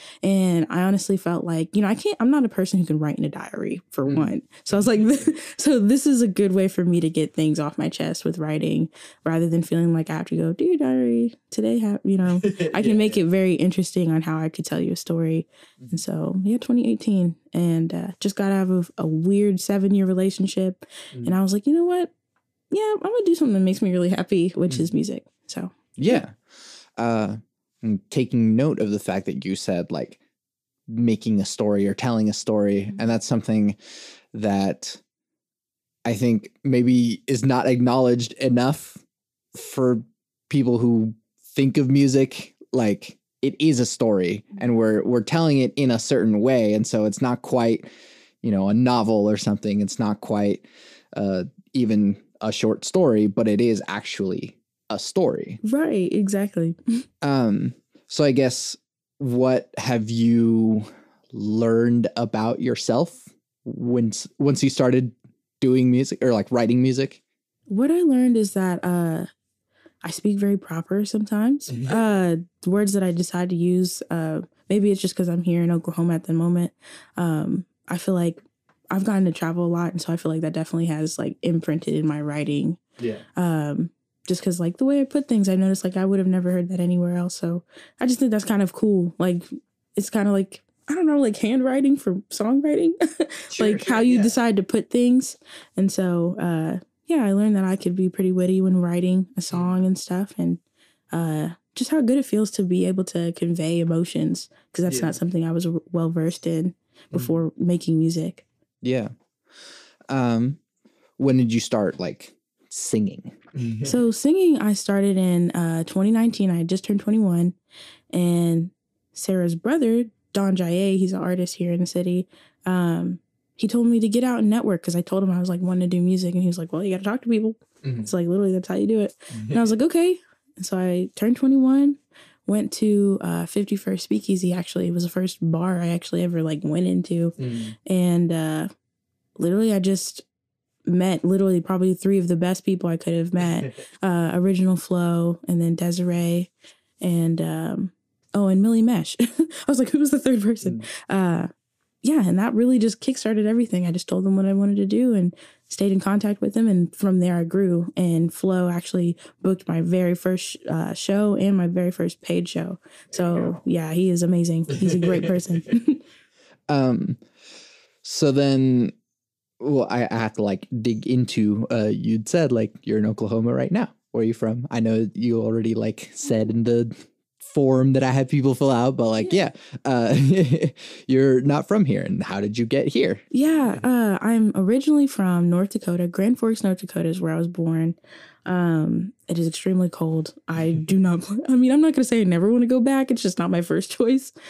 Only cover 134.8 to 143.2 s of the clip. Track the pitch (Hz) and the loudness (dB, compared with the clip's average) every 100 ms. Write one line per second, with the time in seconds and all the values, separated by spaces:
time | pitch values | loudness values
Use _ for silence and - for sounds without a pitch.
134.8 | 180 175 175 185 185 - 170 165 185 180 | -2 -2 -4 -2 -4 -4 -2 0 -2 -2
135.8 | 170 175 - 175 180 170 160 151 151 160 | -2 -4 -4 -4 -2 -2 -2 -4 -2 -2
136.8 | 180 180 - 175 170 - 127 117 110 110 | 0 0 -2 -2 -2 -4 -8 -6 -10 -10
137.8 | - 185 180 175 170 165 156 156 196 - | -2 0 2 2 0 0 -2 -4 -6 -10
138.8 | _ _ _ _ _ - 170 196 226 196 | _ _ _ _ _ -4 -2 2 2 2
139.8 | 185 190 - - - _ _ _ _ _ | 0 -2 -4 -14 -20 _ _ _ _ _
140.8 | - 175 185 180 180 190 196 180 175 185 | -2 0 2 0 2 2 2 2 0 0
141.8 | 185 180 196 196 175 170 180 190 - 180 | 0 0 2 2 2 0 0 -2 -2 -2
142.8 | 175 165 - 170 | -2 -4 -2 -2